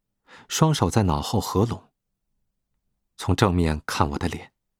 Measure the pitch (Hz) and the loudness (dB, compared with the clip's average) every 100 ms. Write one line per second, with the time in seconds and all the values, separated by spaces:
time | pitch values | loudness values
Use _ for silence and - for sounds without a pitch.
0 | _ _ _ - - - 160 151 90 117 | _ _ _ -20 -10 0 2 4 2 2
1 | 98 73 - 107 - 92 117 - - _ | 2 0 -2 -4 -2 0 0 -2 -12 _
2 | _ _ _ _ _ _ _ _ _ _ | _ _ _ _ _ _ _ _ _ _
3 | _ - - 92 104 87 85 78 - - | _ -10 -2 2 2 2 0 -2 -6 -2
4 | 73 71 85 - - _ _ _ | -2 -2 -6 -8 -14 _ _ _